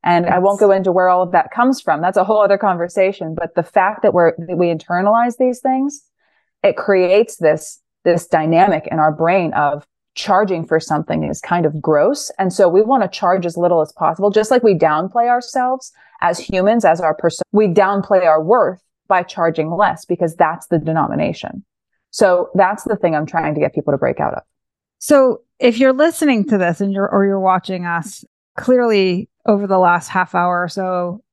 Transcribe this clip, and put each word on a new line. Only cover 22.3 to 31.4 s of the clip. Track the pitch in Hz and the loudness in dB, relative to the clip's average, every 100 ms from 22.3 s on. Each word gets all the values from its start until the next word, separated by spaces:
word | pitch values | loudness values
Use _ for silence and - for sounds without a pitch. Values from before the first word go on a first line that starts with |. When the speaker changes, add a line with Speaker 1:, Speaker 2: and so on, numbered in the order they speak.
| 180 175 | 2 0
Speaker 1:
that's | 180 185 214 | 0 0 0
the | - 208 | -6 -4
thing | 175 156 | -2 -2
I'm | 156 | -4
trying | 170 151 151 | -4 -4 -2
to | |
get | 147 | -2
people | - 147 | -2 -4
to | 139 | -2
break | 135 - | -2 -2
out | 143 - | -4 -6
of. | _ _ _ _ _ _ | _ _ _ _ _ _
Speaker 2:
So | - 294 262 226 _ _ | 2 4 4 0 _ _
if | 254 226 | 0 2
you're | 262 | 2
listening | 262 311 330 302 240 202 | 4 0 2 0 0 0
to | 208 | 0
this | 175 170 | 0 -2
and | 202 | -4
you're, | 196 196 | -2 0
or | 202 196 | 0 0
you're | 196 | 0
watching | 190 185 - 185 175 | 0 0 -2 -8 -6
us, | 170 160 - _ _ _ - | -6 -8 -16 _ _ _ -8
clearly | - 254 240 208 190 180 208 _ - | 0 2 4 2 2 -2 -6 _ -2
over | 208 202 | 0 2
the | 190 | 2
last | 180 175 - | 2 2 -2
half | 190 180 180 | -4 -2 -2
hour | 175 175 | -2 -2
or | 175 | -4
so | 196 185 180 175 196 _ _ | -6 -4 -4 -6 -10 _ _